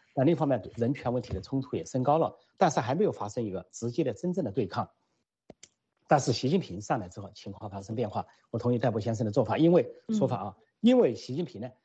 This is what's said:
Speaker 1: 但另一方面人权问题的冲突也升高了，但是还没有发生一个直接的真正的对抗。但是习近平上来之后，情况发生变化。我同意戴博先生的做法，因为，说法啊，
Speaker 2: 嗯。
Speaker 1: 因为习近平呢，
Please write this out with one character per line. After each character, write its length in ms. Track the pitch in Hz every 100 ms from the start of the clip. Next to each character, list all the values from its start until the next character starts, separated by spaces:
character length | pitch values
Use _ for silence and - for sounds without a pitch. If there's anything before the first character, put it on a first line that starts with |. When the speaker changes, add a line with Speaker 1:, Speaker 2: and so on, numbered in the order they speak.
| _
Speaker 1:
但 100 | -
另 60 | 135
一 40 | 160
方 100 | 143
面 160 | 127 - -
人 180 | 117
权 180 | - 123
问 80 | 123
题 140 | -
的 60 | 92
冲 200 | - 135
突 140 | 131
也 100 | 98
升 200 | - 131
高 140 | 127 156
了， 200 | 151 - _ -
但 140 | 180
是 80 | 143
还 160 | 120
没 80 | 156
有 80 | 196
发 180 | - 104
生 140 | 123
一 80 | 110
个 160 | 90 -
直 180 | - 117
接 140 | 120
的 80 | 139
真 200 | - 180
正 120 | 180
的 80 | 123
对 160 | 98 98
抗。 200 | 120 95 _ _ _ _ _ - - - _ _ _ -
但 140 | 147
是 120 | 135
习 160 | 117 127
近 120 | 185
平 200 | - 90
上 200 | - 135
来 80 | 90
之 100 | 104
后， 100 | 101
情 160 | - -
况 180 | 98 110
发 140 | 98
生 140 | 98 117
变 120 | 107
化。 160 | 107 - _ _
我 60 | 113
同 140 | 123
意 60 | 120
戴 100 | -
博 120 | 104
先 120 | 107
生 140 | 110 113
的 60 |
做 120 | 104
法， 140 | 110 107
因 140 | 165
为， 200 | 175 120 - -
说 180 | 214 127
法 80 | 107
啊， 180 | 101 -
Speaker 2:
嗯。 60 | _ _
Speaker 1:
因 160 | 226 254
为 160 | 160
习 200 | 107 -
近 100 | 135
平 160 | 170 98
呢， 100 | 123 -